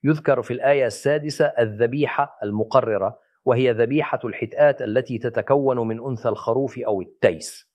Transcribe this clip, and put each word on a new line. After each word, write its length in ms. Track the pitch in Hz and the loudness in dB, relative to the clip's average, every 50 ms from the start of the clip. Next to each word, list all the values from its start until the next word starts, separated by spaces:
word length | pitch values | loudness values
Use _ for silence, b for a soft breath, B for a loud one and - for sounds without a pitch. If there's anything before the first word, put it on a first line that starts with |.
| - | 2
يذكر 380 | 139 156 151 - - 139 123 | 2 0 2 2 0 0 0
في 120 | 113 - 120 | 0 -4 -6
الآية 320 | 127 - 135 143 143 131 | -2 2 2 4 4 2
السادسة 600 | 117 104 - - 143 147 156 147 151 139 - 156 | 0 -2 -2 0 0 0 0 -2 -6 0 0 0
الذبيحة 920 | 143 - - 117 110 104 107 120 117 123 147 147 131 - - 143 - - _ 107 | 0 2 2 0 0 2 0 0 0 2 0 -2 0 0 -2 -2 -2 -4 _ -6
المقررة، 760 | 104 104 107 110 - - 131 120 113 107 98 95 101 - b b b b b b | -4 -2 -2 -4 2 2 2 2 2 -2 0 -2 -2 -4 b b b b b b
وهي 260 | 135 123 120 131 127 | 0 2 4 2 2
ذبيحة 480 | 117 110 117 113 139 156 147 - - 131 - | 2 2 0 0 0 -2 -2 -2 -4 -4 -4
الحتآت 580 | 113 101 - - 110 - - 147 147 135 - | -8 -6 -6 -8 -8 0 4 4 4 4 2
التي 360 | 131 107 104 127 123 - 123 107 | -2 0 0 -2 -2 -2 -6 -4
تتكون 640 | - 120 113 113 104 - 135 143 139 135 127 120 | -4 -2 -2 -2 0 2 2 2 2 2 0 0
من 260 | 117 113 113 113 117 | -2 -4 -4 -6 -6
أنثى 240 | 135 127 113 - 120 | -8 -8 -4 -2 -4
الخروف 500 | 107 - - - 113 131 139 123 - 127 | -4 -2 -2 -2 -2 0 -2 -4 -6 -6
أو 220 | 117 113 107 95 | -4 -2 -2 -4
التيس. 720 | 90 - - _ - 101 87 78 - - - - _ _ _ | -4 -8 -8 _ 2 2 2 0 -10 -16 -16 -18 _ _ _